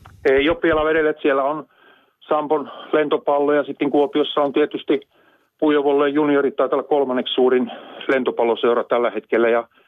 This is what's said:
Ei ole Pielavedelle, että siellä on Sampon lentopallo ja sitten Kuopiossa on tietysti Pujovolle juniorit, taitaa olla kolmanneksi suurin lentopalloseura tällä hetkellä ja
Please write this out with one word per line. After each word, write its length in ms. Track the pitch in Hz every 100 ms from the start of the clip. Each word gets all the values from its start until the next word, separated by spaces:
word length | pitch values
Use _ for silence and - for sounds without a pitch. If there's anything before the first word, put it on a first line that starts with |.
| - -
Ei 240 | 143 135 147
ole 80 | 170
Pielavedelle, 540 | 165 156 156 160 151
että 120 | 151
siellä 220 | 151 135
on 220 | 135 156 - _ _ _ _ _
Sampon 500 | - 151 147 151 120 - -
lentopallo 600 | 156 151 151 - 143 143
ja 120 | 147
sitten 260 | 139 139 143
Kuopiossa 500 | 147 139 151 143 -
on 120 | 143
tietysti 480 | 139 147 - - 139 - _ _ _ _ -
Pujovolle 480 | 151 147 143 143 147
juniorit, 480 | 143 151 143 139 -
taitaa 200 | 131 143
olla 120 | 123
kolmanneksi 460 | 147 127 127 120
suurin 360 | - 127 127 117 - - - -
lentopalloseura 760 | 135 127 117 117 110 120 117
tällä 260 | - 123 120
hetkellä 380 | 104 - 113 117
ja 200 | 117 117 _